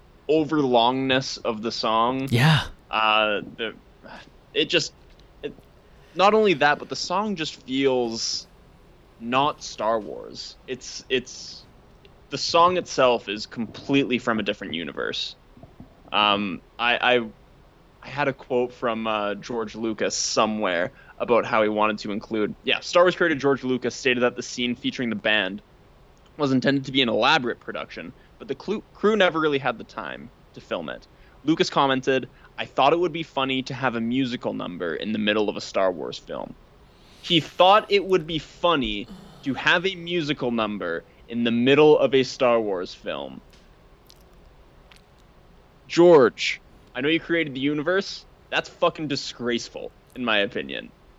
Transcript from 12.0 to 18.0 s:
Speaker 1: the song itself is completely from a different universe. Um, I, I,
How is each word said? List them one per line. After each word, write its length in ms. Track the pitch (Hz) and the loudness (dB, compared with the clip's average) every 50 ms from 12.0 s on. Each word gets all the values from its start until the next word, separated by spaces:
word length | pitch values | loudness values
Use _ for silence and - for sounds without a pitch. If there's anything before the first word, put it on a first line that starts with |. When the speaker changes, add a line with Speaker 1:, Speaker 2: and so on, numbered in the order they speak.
| - - - - - - | -20 -20 -20 -20 -16 -10
Speaker 1:
the 80 | 143 139 | -8 -6
song 380 | - - - 170 165 180 185 | -4 2 4 4 4 4 4
itself 520 | 175 - - - 143 131 127 120 113 - 101 | 0 -4 -4 0 2 4 4 4 2 -2 -6
is 180 | 101 107 - | -8 -8 -8
completely 720 | - - 123 113 107 - - - - 139 139 135 98 127 117 | -10 -8 -8 -8 -8 -10 -10 -4 0 2 2 2 2 0 -2
from 200 | - 123 113 110 | 0 0 -2 0
a 40 | |
different 320 | 104 101 101 - - 78 76 | 0 -4 -4 -6 -6 -8 -8
universe. 600 | 82 82 71 - - 58 53 - - - - - _ _ - - - - - - - - - - - - - | -8 -8 -8 -8 -6 -6 -6 -4 -6 -6 -8 -10 _ _ -20 -20 -20 -20 -20 -20 -20 -20 -20 -20 -20 -12 -4
Um, 480 | - 104 104 104 101 104 104 98 80 - - _ _ - | 0 2 4 4 2 2 0 -4 -6 -10 -12 _ _ -4
I, 380 | 117 120 120 - - 123 123 | -2 0 0 2 2 2 2
I, 100 | 123 117 110 - - - - - - - - _ _ _ _ _ - | 2 0 -2 -10 -18 -20 -20 -20 -20 -20 -20 _ _ _ _ _ -20